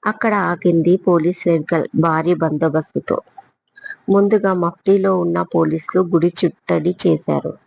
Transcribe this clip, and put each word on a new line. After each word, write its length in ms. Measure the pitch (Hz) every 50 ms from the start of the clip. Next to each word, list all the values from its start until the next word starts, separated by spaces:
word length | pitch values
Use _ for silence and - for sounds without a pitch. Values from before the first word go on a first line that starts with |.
| -
అక్కడ 300 | 208 214 214 - 226 214 208 180
ఆగింది 500 | 170 175 170 - 180 170 170 156 170 180
పోలీస్ 440 | 185 - - 175 170 156 170 180 - -
వెహికల్ 420 | - 170 160 151 - 175 160 - - -
భారీ 380 | - 165 170 160 160 160 170 175
బందోబస్తుతో. 840 | 156 165 156 151 147 170 160 143 160 151 _ _ - - - - - - _ _ - _ _ _ _ _ _ _ - - - - _ _ -
ముందుగా 420 | 190 202 202 202 220 208 202 196 190
మఫ్టీలో 580 | 180 175 170 175 _ _ - 196 196 190 196 190 180
ఉన్న 180 | 175 170 170 175 175
పోలీసులు 580 | - - 170 165 156 151 160 - - - 185 185
గుడి 260 | 170 185 165 156 175
చుట్టడి 640 | - - - 165 - _ _ - 175 165 151 170 180
చేశారు. 540 | - - 185 160 151 - - 147 143 - 165 - - _